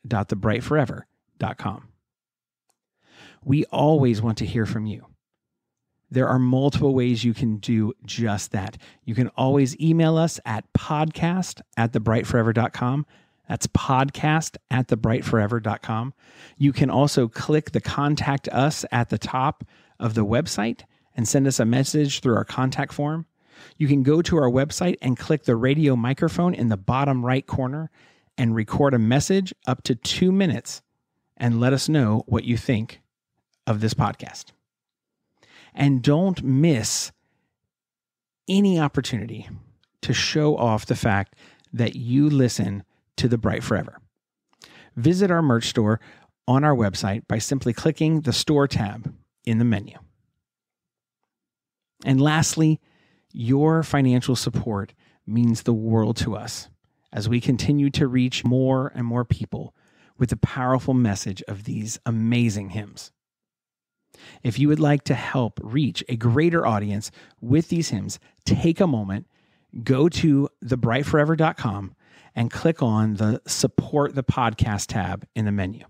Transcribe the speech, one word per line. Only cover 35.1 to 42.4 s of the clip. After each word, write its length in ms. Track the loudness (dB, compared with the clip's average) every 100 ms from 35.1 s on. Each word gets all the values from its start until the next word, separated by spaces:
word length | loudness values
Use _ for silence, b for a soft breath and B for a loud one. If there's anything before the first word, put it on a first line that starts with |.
| _ _ b b b b
And 260 | 0 2 2
don't 420 | 2 2 2 -2
miss 720 | 0 2 4 2 -2 -6 -8 _ _ _ _ _ _ _ _ _ _ _ _ _ -2
any 320 | 2 4 2
opportunity 680 | 2 -2 -4 -6 -8 -12 -14 -18 -20 _ _ _
to 140 | -4
show 420 | -2 0 0 0 2
off 300 | 0 0 -2
the 100 | -2
fact 400 | 2 2 0 b b b b
that 260 | -4 -2 -2
you 340 | -2 2 4
listen 520 | 4